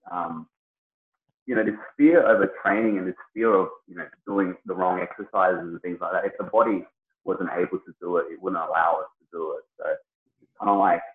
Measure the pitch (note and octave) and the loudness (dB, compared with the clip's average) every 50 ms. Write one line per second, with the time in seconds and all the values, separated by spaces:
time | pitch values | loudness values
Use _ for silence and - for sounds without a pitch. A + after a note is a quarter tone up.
0 | _ F2+ F2 F2+ E2+ E2 E2 D#2+ D#2+ _ _ _ _ _ _ _ _ _ _ _ | _ -8 -8 -6 -6 -6 -8 -12 -14 _ _ _ _ _ _ _ _ _ _ _
1 | _ _ _ _ _ _ _ _ _ - B2 A2+ G#2+ G#2+ G#2 G#2+ - - - - | _ _ _ _ _ _ _ _ _ -2 0 0 0 0 -2 -4 -12 -18 0 6
2 | C#3+ D#3 E3+ E3+ C3+ - A2+ G#2+ G2 G2 - - - G2 G2 G#2+ A2+ A2 G#2 F#2+ | 6 8 8 8 8 6 4 4 4 0 -2 -4 -2 0 0 2 2 0 0 0
3 | F#2 F#2 F2 - - _ _ A2 A2+ A2+ G#2 F#2+ F#2 F#2 - - _ _ F#2 F2 | -2 -4 -8 -8 -16 _ _ 0 2 4 4 4 2 0 -4 -16 _ _ -14 -14
4 | D#2+ - - _ _ - G2+ G2 F#2+ F2+ F#2 - _ - F2+ F2+ F#2 F#2 F2+ F2+ | -14 -14 -16 _ _ -4 -2 0 0 -2 -2 -10 _ -8 -4 -2 0 0 0 -2
5 | F2+ F2 - - G2+ - - G2+ F#2+ F#2 F#2 E2+ E2+ E2+ E2+ E2 - F2+ F2 E2+ | -4 -6 -8 -14 -14 -6 0 2 2 2 2 0 -4 -10 -12 -10 -8 -10 -8 -6
6 | F2 E2+ F#2 F2+ - G2 - - G2 F2 - A2 A2+ A#2 G2+ F2+ - - _ _ | -6 -4 -4 -2 -2 -4 -6 -6 -10 0 2 2 2 2 0 -2 -4 -10 _ _
7 | _ _ _ _ _ - F#2 - F#2+ E2 - E2+ F2+ - - F2+ _ - D#2+ _ | _ _ _ _ _ -6 -4 -4 -4 -6 -2 -2 -2 -2 -4 -8 _ -12 -20 _
8 | F2 F2 F2 E2+ - D#2+ E2 - F#2 F#2 F#2 E2+ E2 D#2+ D#2+ E2 E2 E2 E2 E2 | -8 -2 -2 -2 -2 -2 -8 -8 -6 -6 -4 -4 -4 -2 0 0 2 2 0 -2
9 | - - _ _ _ _ - E2+ D#2+ D#2 D2 - - _ _ _ - D#2 D#2 - | -4 -10 _ _ _ _ -10 -8 -6 -6 -8 -10 -12 _ _ _ -6 -6 -6 -6
10 | _ _ _ _ _ _ _ _ _ _ _ _ G#2 G#2 G2+ G2 G2 F#2+ E2+ E2+ | _ _ _ _ _ _ _ _ _ _ _ _ 0 2 2 4 4 4 4 2
11 | - - - | -2 -10 -18